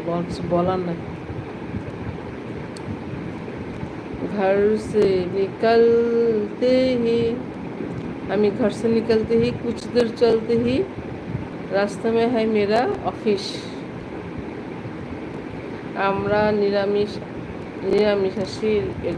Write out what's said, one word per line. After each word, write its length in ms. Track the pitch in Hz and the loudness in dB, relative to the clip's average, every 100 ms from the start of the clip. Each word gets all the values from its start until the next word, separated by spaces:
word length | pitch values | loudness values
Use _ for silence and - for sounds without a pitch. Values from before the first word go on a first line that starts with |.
| 160 | -2
বল-, 400 | 170 175 - 170 | -2 -2 -4 0
বলার 280 | 175 180 185 | 2 2 0
নাই। 160 | 175 165 - - - - - - - - - - - - - - - - - - - - - - - - - - - - - - - - - 202 | -2 -4 -6 -8 -8 -8 -8 -10 -8 -6 -6 -8 -8 -8 -10 -10 -10 -8 -10 -10 -8 -8 -8 -8 -8 -8 -10 -10 -10 -10 -10 -10 -10 -8 -4 0
ঘর 400 | 190 196 208 214 - | 2 4 4 2 2
সে 320 | 214 196 185 180 | 4 4 4 0
নিকলতে 1600 | 196 190 - 226 233 233 233 233 233 233 214 208 208 254 254 262 247 | 0 -2 2 4 8 8 6 4 4 4 2 0 0 4 6 4 4
হি, 340 | 233 233 233 240 - - - - - - - - - | 2 2 2 -2 -6 -8 -8 -8 -6 -6 -8 -6 -2
আমি 200 | 196 208 214 | 2 2 4
ঘর 120 | 208 | 0
সে 180 | - 226 | 2 2
নিকলতে 500 | 226 220 220 214 226 | 2 4 2 4 4
হি 140 | 240 226 | 2 0
কুছ 240 | 233 220 214 | -4 -4 0
দূর 140 | 240 226 - | 2 2 4
চলতে 380 | 233 226 226 | 4 4 2
হি 280 | 233 240 269 392 - - - - - - - - | 2 2 2 0 -6 -10 -8 -6 -6 -6 -8 -2
রাস্তা 380 | 190 202 - 226 | 0 0 0 0
মে 160 | 226 233 | 2 4
হ্যায় 200 | 240 220 | 2 4
মেরা 420 | 214 202 220 381 392 | 4 4 4 2 0
অফিস। 580 | - - 220 196 - - - - - - - - - - - - - - - - - - - - - - - - - - | -4 -2 0 0 -2 -8 -8 -10 -10 -10 -10 -10 -10 -8 -8 -8 -10 -10 -10 -10 -10 -10 -10 -10 -8 -6 -6 -6 -6 0
আমরা 560 | 196 196 202 208 214 | 0 0 2 2 4
নিরামিষ, 560 | 214 202 202 196 208 208 - - - - - - - | 2 2 2 2 0 0 -4 -8 -10 -10 -10 -10 -6
নিরামিষাশী 1000 | 190 196 214 202 190 208 185 - 214 208 190 165 | 2 4 4 4 2 0 -4 -2 0 2 0 -2
এর 100 | 175 | -4